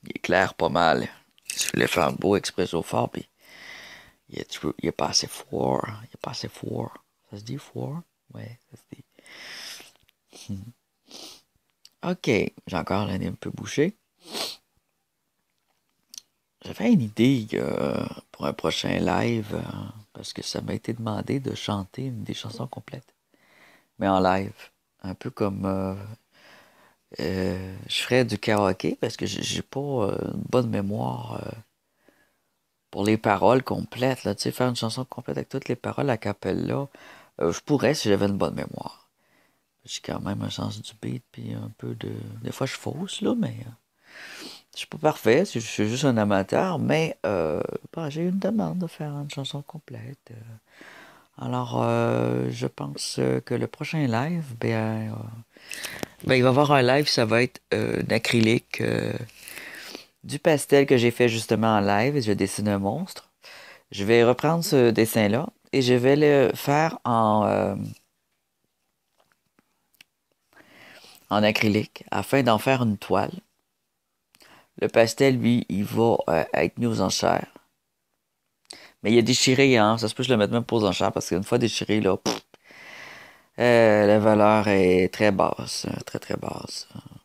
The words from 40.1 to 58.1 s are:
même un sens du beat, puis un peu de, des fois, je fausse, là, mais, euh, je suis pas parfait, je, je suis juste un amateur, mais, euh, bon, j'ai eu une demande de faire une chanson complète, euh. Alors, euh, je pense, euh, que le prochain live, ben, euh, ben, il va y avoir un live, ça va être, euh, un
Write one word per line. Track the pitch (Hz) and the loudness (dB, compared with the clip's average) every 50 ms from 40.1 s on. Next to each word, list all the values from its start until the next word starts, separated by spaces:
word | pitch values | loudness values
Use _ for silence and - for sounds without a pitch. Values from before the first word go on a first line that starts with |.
| - - | -8 -6
même | 101 - 104 110 107 | -6 -6 -6 -4 -6
un | 104 | -6
sens | - - 113 107 104 107 | -6 -6 -6 -6 -6 -8
du | 110 - - _ - | -14 -16 -18 _ -10
beat, | 117 127 123 _ _ _ | -8 -8 -8 _ _ _
puis | - 117 117 113 | -14 -12 -10 -10
un | 113 110 110 107 | -10 -10 -12 -14
peu | _ - 120 117 | _ -10 -10 -10
de, | 113 - 110 107 107 110 107 107 110 113 | -8 -8 -10 -10 -10 -12 -12 -14 -12 -10
des | - - | -10 -6
fois, | - 135 131 | -6 -6 -6
je | - | -6
fausse, | - - - 120 143 185 190 - - | -8 -8 -10 -8 -8 -8 -10 -8 -4
là, | 208 - 247 | -2 -2 0
mais, | 240 208 131 113 110 113 | 0 -2 -4 -4 -8 -12
euh, | 117 113 _ _ _ _ _ _ _ - - - - - - - - - - _ _ _ | -14 -16 _ _ _ _ _ _ _ -20 -20 -20 -18 -18 -18 -18 -18 -18 -20 _ _ _
je | - | -16
suis | - | -14
pas | _ - 156 | _ -12 -2
parfait, | 151 151 151 - - 110 113 147 190 | -2 -2 -2 0 2 4 4 4 4
je, | 202 - 123 | 0 -2 -6
je | 113 | -6
suis | - - - 104 107 | -6 -4 -2 -2 -2
juste | 113 131 147 | 0 0 2
un | 143 123 110 | 2 2 2
amateur, | 107 104 101 95 95 - - 123 165 190 175 139 | 2 2 2 0 0 0 0 0 0 0 -2 -2
mais, | 113 117 147 156 165 151 - _ _ | -2 0 0 0 0 -2 -4 _ _
euh, | 92 104 90 82 80 76 90 - - - - _ - - | -2 0 0 0 0 -2 -2 -4 -6 -8 -8 _ -10 -12
bon, | - 165 147 | -8 -8 -8
j'ai | 143 151 170 | -6 -4 -4
eu | 180 | -2
une | 185 196 | -2 -2
demande | 190 190 220 220 190 160 160 180 | -2 -2 -2 0 -2 -2 -4 -4
de | 180 | -6
faire | 165 - - 160 151 | -8 -8 -10 -10 -8
une | 143 143 147 147 | -8 -8 -10 -10
chanson | - - 139 - - 143 | -8 -10 -10 -8 -10 -12
complète, | 143 _ - 156 _ - 131 117 110 120 139 _ _ - | -12 _ -18 -20 _ -16 -16 -14 -14 -14 -16 _ _ -20
euh. | 120 113 110 113 113 110 _ _ _ - - - - - - - - - _ _ _ | -20 -20 -18 -20 -20 -20 _ _ _ -20 -20 -20 -20 -20 -20 -20 -20 -20 _ _ _
Alors, | - 127 123 123 127 123 123 120 120 120 | -12 -8 -4 -4 -4 -4 -2 0 0 2
euh, | 117 117 117 117 117 117 120 120 120 123 123 127 127 | 2 2 2 2 2 2 2 2 0 0 0 -2 -2
je | 123 117 127 135 | -4 -4 -6 -6
pense, | - - 143 143 143 143 - - - - | -6 -6 -10 -10 -8 -8 -10 -8 -4 -2
euh, | 131 131 131 127 | 0 0 0 -2
que | 123 - 123 | -2 -4 -4
le | 120 120 | -4 -4
prochain | 120 - - 151 - - 160 147 | -6 -6 -10 -10 -6 -2 -2 0
live, | 127 113 113 131 156 175 170 160 139 120 117 | 0 0 0 -2 -2 -4 -6 -6 -8 -8 -4
ben, | 117 117 113 110 110 110 110 110 110 110 | -2 -2 0 0 -2 -2 -2 -4 -6 -6
euh, | 110 110 110 110 113 113 113 _ _ - - - - - - - - - - - - _ - | -8 -8 -10 -12 -14 -16 -18 _ _ -20 -18 -16 -14 -12 -12 -12 -10 -10 -12 -12 -14 _ 0
ben, | - 131 | 2 4
il | 127 123 | 6 6
va | 131 | 6
y | |
avoir | 127 131 147 139 | 6 6 6 6
un | 147 139 127 | 6 6 6
live, | 120 127 143 151 - | 6 4 4 2 2
ça | - - 123 | 2 2 2
va | 107 107 117 123 | 4 4 2 2
être, | 127 _ - _ _ - | 2 _ -10 _ _ -2
euh, | 104 110 - - - - | 0 0 0 0 -2 0
un | - | 2